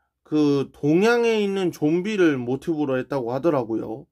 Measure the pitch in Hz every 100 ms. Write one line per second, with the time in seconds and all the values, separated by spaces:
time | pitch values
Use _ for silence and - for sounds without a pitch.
0 | _ _ _ 151 147 143 131 - 147 170
1 | 220 240 233 220 202 196 175 - 151 175
2 | 196 208 170 135 123 135 175 156 139 127
3 | 127 139 117 131 165 143 110 110 117 123
4 | -